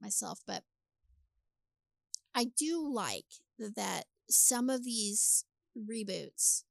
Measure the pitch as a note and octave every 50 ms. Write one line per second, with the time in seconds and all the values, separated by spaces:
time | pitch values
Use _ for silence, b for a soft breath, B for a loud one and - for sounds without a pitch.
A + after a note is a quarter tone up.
0 | G#3 G#3 - - G#3+ - F#3+ - - - G3 - - _ _ _ _ _ _ _
1 | _ _ _ _ _ _ _ _ _ _ _ _ _ _ _ _ _ _ _ _
2 | _ _ - - _ _ - B3 A#3+ A#3+ - - D4+ D#4 E4+ E4+ D#4 C#4+ C4 A3
3 | F#3 B2 G2 - - - - - _ _ _ - A3 G#3 A3 G#3+ G3+ F#3 F#3 -
4 | - _ _ _ _ - B3+ - - - B3+ A#3+ B3 B3+ C4 B3+ B3 B3+ A#3 A3+
5 | G#3+ G3+ G3+ G#3+ - - - - - _ _ _ _ _ - A#3 G#3+ G#3 A3+ A3+
6 | G#3+ G3 F#3 - - - - - - - - - - _